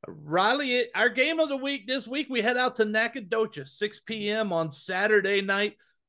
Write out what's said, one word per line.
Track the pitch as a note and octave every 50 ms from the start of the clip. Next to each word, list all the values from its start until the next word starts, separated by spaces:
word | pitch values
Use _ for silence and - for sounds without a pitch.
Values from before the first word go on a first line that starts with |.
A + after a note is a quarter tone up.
| -
Riley, | - E3+ D#3 D3+ D3+ D#3 F3 F#3+ G#3+ B3 C#4+ D4 C4 B3
it, | B3 A#3 A#3 -
our | F3+ G#3+ B3
game | - B3+ C4 D4+ E4 D#4+
of | D#4+ D4
the | C#4
week | C4+ B3+ C#4 C#4+ C4+ F#3+
this | G#3 C4 C#4 G#3+
week, | A3 B3 C#4+ D4 -
we | C4 A#3+
head | G3+ A3+ B3
out | B3 B3+ B3+ B3+
to | - A3
Nacogdoches, | G#3+ G#3+ A3 A3+ A#3+ A#3 C#4 G#3+ F3 A3 A3 A3 A3 - D3 C3+ C#3 -
six | - G#3 G#3+ G#3 -
P | _ - A3+ A3 G#3 G#3
M | G#3 A3 A3 G3+
on | F3 E3 E3 D#3+
Saturday | - - - - F#3 F3+ G3+ G#3+ G#3+ G#3 F#3+ F#3+ G3+ G3
night. | G3 G3 G3 G3 G#3 G#3 G#3 _ _ _ _ _ _